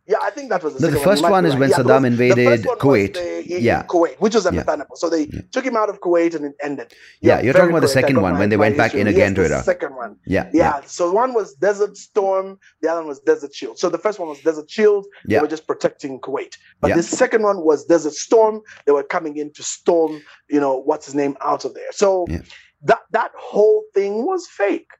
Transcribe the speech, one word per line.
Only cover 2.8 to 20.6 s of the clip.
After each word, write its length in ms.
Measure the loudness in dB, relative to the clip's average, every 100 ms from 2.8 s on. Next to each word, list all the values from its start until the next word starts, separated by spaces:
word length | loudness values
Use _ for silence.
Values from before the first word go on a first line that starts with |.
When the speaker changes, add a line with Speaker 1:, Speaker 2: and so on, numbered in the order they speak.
Speaker 2:
Kuwait. 320 | 4 4 2
Speaker 1:
the, 420 | -4 -8 -8 -8 -2
in 40 |
Speaker 2:
Yeah. 200 | 0 0
Speaker 1:
Kuwait, 320 | 0 0 0 0
which 160 | 0
was 100 | 0
Speaker 2:
Yeah. 40 | 0
Speaker 1:
understandable. 480 | -2 -2 -6 -8 -8
So 120 | -4
they 120 | -2
Speaker 2:
Yeah. 160 | -4 -10 -10
Speaker 1:
took 120 | -6
him 120 | -4 -2
out 120 | -2
of 120 | -4
Kuwait 340 | 0 2 0
and 100 | -2 -8
it 80 | -8
ended. 320 | -10 -10 -14 -20 -20 _
Speaker 2:
Yeah, 160 | 2 2
Speaker 1:
You're 80 |
Speaker 2:
you're 80 | 4
Speaker 1:
very 0 |
Speaker 2:
talking 180 | 4 4 4
about 40 |
the 60 | 2
Speaker 1:
correct. 100 | 2
I 40 |
Speaker 2:
second 140 | 2 2
Speaker 1:
got 60 |
Speaker 2:
one, 100 | 2
Speaker 1:
my, 60 | 0
Speaker 2:
when 80 | 2
they 80 | 2
Speaker 1:
my 40 |
Speaker 2:
went 120 | 2 2
back 160 | 0
Speaker 1:
history. 80 | 2
Speaker 2:
in 40 | 2
Speaker 1:
Yes, 60 |
Speaker 2:
again 200 | 4 4 2
to 60 |
Speaker 1:
the 40 | 0
Speaker 2:
Iraq. 160 | 0
Speaker 1:
second 300 | -2 -4 -6
one. 220 | -10 -14 -12
Speaker 2:
Yeah, 240 | -4 -4 0
Speaker 1:
Yeah, 240 | 2 2 0
Speaker 2:
yeah. 40 | -6
Speaker 1:
so 260 | -4 0
one 200 | 0 0
was 200 | -2 -6
Desert 420 | -2 -2 0 -4 -6
Storm, 640 | -8 -2 0 -2 -4 -12 _ _
the 80 | -4
other 100 | -4
one 80 | -6
was 120 | -4
Desert 340 | 0 -2 -4
Shield. 240 | -12 -12 -6
So 100 | -4
the 80 | -2
first 200 | -4 -4
one 100 | -10
was 100 | -6
Desert 280 | -2 -4 -4
Shield. 360 | 0 2 2 -4 -12 -2
They 80 |
Speaker 2:
Yeah. 80 | 0
Speaker 1:
were 40 | 0
just 200 | -4 -8
protecting 520 | -4 -4 -4 -12 -10
Kuwait. 360 | -8 -8 -10 -16 _ _
But 80 | 0
Speaker 2:
Yeah. 80 | 0
Speaker 1:
the 60 |
second 380 | -2 -2 0 2
one 180 | 0 0
was 220 | 0 0
Desert 300 | 2 2 0
Storm. 480 | -6 2 4 4 0 -10 -6 0
They 60 |
were 120 | 0
coming 320 | 0 -6 -6 -8
in 160 | -10
to 100 | -10
storm, 600 | -12 -6 0 2 0 -4 -18 -20 -4
you 100 | 0